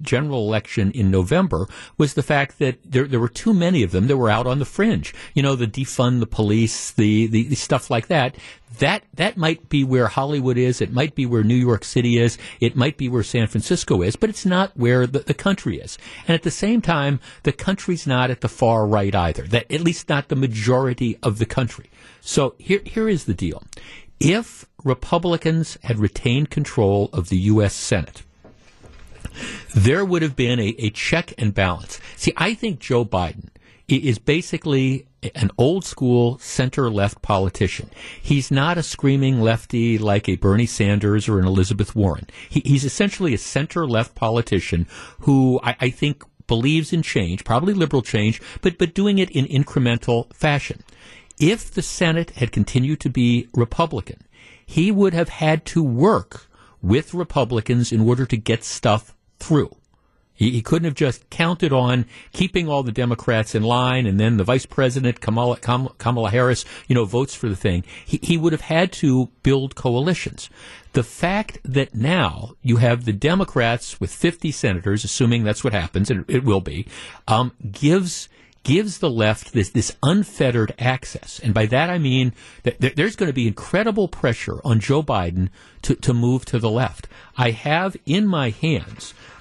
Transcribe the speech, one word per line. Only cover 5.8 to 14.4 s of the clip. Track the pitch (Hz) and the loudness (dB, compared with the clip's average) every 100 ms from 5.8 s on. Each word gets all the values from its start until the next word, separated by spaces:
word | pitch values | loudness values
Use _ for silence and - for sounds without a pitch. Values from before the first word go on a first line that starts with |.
| 131 - 123 123 | -6 0 2 2
the | 113 | 0
police, | - 104 110 113 - - | 0 2 2 2 -2 -4
the, | - 107 107 110 | 2 4 4 2
the, | 113 127 | 2 0
the | 139 | -4
stuff | - 135 - | -2 -2 0
like | 120 - | -4 0
that. | 160 127 - - - - 117 | 0 0 -4 -18 -20 -20 -2
That, | 139 208 - | 0 0 -6
that | - 190 190 | -4 -4 0
might | 160 160 - | -2 -2 -2
be | 143 | 0
where | 131 127 113 | 2 2 2
Hollywood | - 139 147 127 123 | 0 -2 0 0 2
is. | 127 123 | 2 0
It | 131 | -2
might | 123 147 | 0 -2
be | - 123 | -2 0
where | 117 | 2
New | 107 | 4
York | 127 123 110 | 4 2 0
City | - 127 120 117 | 0 0 2 4
is. | 117 - - - | 2 0 -12 -2
It | 117 | 0
might | - 131 - | 2 0 -2
be | 127 | -2
where | 120 | -2
San | - 123 110 | -2 0 0
Francisco | 110 - 175 - 107 | -2 -2 -2 0 0
is, | 90 - | 2 0
but | 220 | -2
it's | - | -2